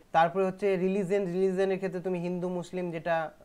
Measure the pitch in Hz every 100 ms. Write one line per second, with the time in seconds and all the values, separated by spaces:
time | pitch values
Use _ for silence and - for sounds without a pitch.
0 | - 160 170 185 190 185 202 190 185 196
1 | 175 202 190 180 190 185 190 190 190 180
2 | 185 180 175 180 180 180 170 180 180 165
3 | 170 165 156 -